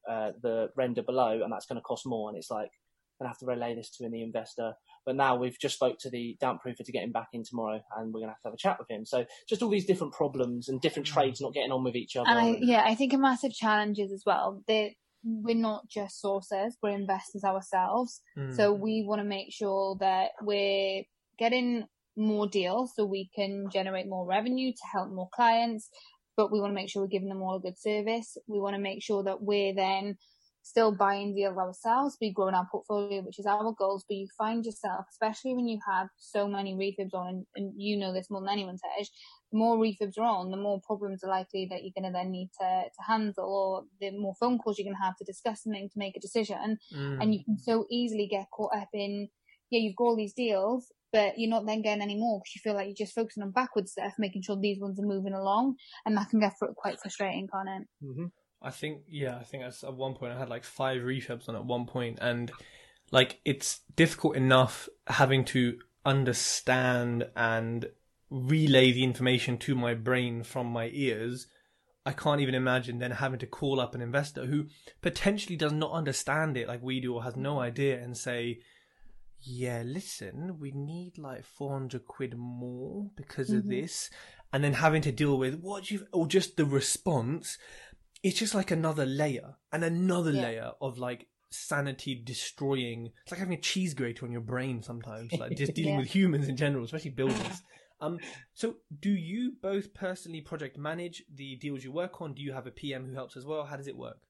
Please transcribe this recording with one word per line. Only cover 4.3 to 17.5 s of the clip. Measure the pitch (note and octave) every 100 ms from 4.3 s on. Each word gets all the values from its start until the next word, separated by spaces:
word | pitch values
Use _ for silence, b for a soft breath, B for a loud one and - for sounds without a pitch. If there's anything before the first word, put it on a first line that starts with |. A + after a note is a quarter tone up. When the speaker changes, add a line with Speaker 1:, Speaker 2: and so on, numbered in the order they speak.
| A2+ A2+ - A2+ A2 b b
Speaker 1:
But | - C3
now | C3 B2
we've | B2+ B2
just | C#3+
spoke | - B2+ -
to | C3
the | A#2+ A#2+ -
damp | C3 -
proofer | C3 A#2+
to | A#2
get | A#2+
him | G#2
back | A2+ A#2
in | A#2+
tomorrow, | A2 A#2+ A2 G#2+ - G#2+
and | A2+
we're | A2
gonna | A2
have | A2
to | A2+
have |
a | -
chat | C#3+ -
with | A#2
him. | G#2+
So | A2 B2+ A#2+ B -
just | G#3
all | A#3
these | G3+ F#3
different | F#3 D3+
problems | - D3+ C3+ B2 A#2+ A#2
and | C3+
different | D#3+ D3+ C3+
Speaker 2:
Mm. |
Speaker 1:
trades | D#3 C3+ A#2+
not | C3+
getting | C#3+ B2+
on | C3
with | B2+ A#2+
each | - B2
other. | A#2+
Speaker 3:
And | A#3
I, | A#3
Speaker 1:
And | A3+ B3
Speaker 3:
yeah, | A#3 A3
I |
think | A3+ C4+
a | C4+
massive | C4+ B3+ C4+
challenge | - A3 G#3+ G#3 G#3
is | G3
as | G3
well | G#3 F3 G3 G3 G3+
that | A3 G#3+ - _ _
we're | A3+ A3 A3
not | A3+ A3+ G#3 -
just | G#3+ G3 -
sourcers, | G3+ G3 F#3+ G3 G#3 A#3+
we're | G#3+
investors | G3+ G3 F#3+ - G3+
ourselves. | G3